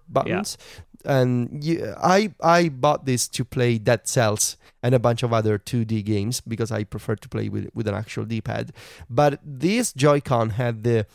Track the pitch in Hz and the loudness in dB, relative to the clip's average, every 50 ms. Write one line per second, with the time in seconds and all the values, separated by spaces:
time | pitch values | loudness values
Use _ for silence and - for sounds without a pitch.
0 | _ - - 135 131 - 107 - - - - - - - - - - _ - - | _ -4 -2 -2 -2 0 -2 -4 -4 -6 -10 -12 -16 -20 -20 -20 -20 _ -20 -8
1 | - 151 139 131 127 123 123 123 120 - - 147 143 165 165 - - 107 - - | -2 0 2 4 4 4 2 0 -2 -4 -6 -6 -2 -2 -2 -2 -4 -8 -6 0
2 | - 170 185 202 220 190 - - - 165 170 175 175 160 135 127 139 147 147 - | 2 4 4 4 2 0 -4 0 2 4 4 4 4 2 0 0 2 2 2 0
3 | - 131 123 120 - - - - 123 - - 131 123 120 117 110 104 123 120 110 | 0 -2 0 0 -2 -4 -4 -8 -8 -4 -2 0 2 2 2 2 2 2 2 2
4 | - - - 135 113 107 107 - - - - - _ - _ _ - 123 131 123 | 0 0 2 2 2 2 2 0 -2 -4 -4 -10 _ -20 _ _ 0 2 2 4
5 | 113 120 117 - 127 117 113 113 110 107 107 101 - - 127 120 113 110 113 107 | 4 2 2 0 0 0 0 2 2 2 0 0 -2 -4 -2 -2 -2 -2 -2 -2
6 | 98 107 107 101 98 117 123 - - 117 117 104 113 107 110 107 104 - - 104 | -2 -2 -2 0 -2 -2 -4 -6 -6 -8 -4 -4 -4 -4 -2 -4 -6 -6 -10 -8
7 | - - 110 - - - - 110 107 104 101 104 98 - - 113 110 104 101 101 | -4 -4 -4 -4 -6 -8 -6 -6 -4 -4 -4 -6 -8 -8 -8 -6 -4 -4 -4 -4
8 | 113 - - 117 110 110 113 110 - 117 110 110 117 120 - - - - - - | -6 -8 -8 -8 -6 -4 -6 -6 -6 -6 -6 -6 -8 -8 -12 -18 -20 -20 -20 -20
9 | - - 117 139 147 147 139 - - 151 139 123 147 180 214 247 233 - - 131 | -16 -2 2 2 4 4 2 -2 -8 -14 -8 -2 0 0 0 0 -2 -2 -2 2
10 | 139 147 143 147 - - 127 117 113 110 98 120 123 120 113 110 107 120 117 110 | 4 4 4 2 2 0 0 0 0 0 -2 -2 -2 -2 -4 -2 0 2 2 2
11 | 101 - | 0 -2